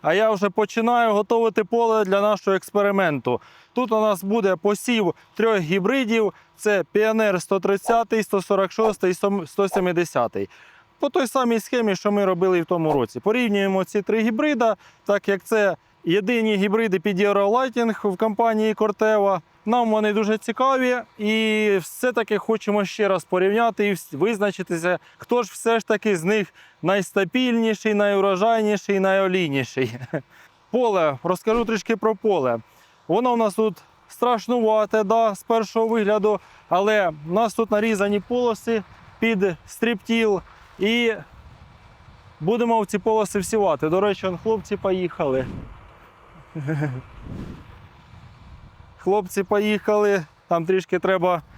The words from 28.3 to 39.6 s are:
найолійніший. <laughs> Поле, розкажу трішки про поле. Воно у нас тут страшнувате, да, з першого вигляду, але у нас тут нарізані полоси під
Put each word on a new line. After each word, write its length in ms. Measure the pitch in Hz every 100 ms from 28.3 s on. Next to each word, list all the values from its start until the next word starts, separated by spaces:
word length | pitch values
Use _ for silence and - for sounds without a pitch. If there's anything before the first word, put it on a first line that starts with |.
| 185 220 226 214 202 - 196
найолійніший. 920 | 190 190 190 185 170 139 123 - 123 120 127
<laughs> 580 | 147 - - - _ _
Поле, 480 | 240 240 190 156 135
розкажу 420 | 170 180 - 233
трішки 320 | 226 220 - 220
про 180 | 220
поле. 440 | 214 220 180 127 117 - _ _ _ -
Воно 240 | 190 247
у 40 | 240
нас 180 | 220
тут 220 | 190 220 170 - _ _
страшнувате, 960 | - 240 233 - 247 220 220 208 220
да, 300 | 202 226 226
з 80 | 190
першого 460 | - 226 208 226 226
вигляду, 520 | 226 202 214 208 202 - - -
але 440 | 175 202 214 180 156 151
у 20 |
нас 220 | 185 226
тут 160 | - 226
нарізані 500 | 208 226 208 202 208
полоси 600 | - 247 247 214 - 226 - - - -
під 260 | 226 214 190 160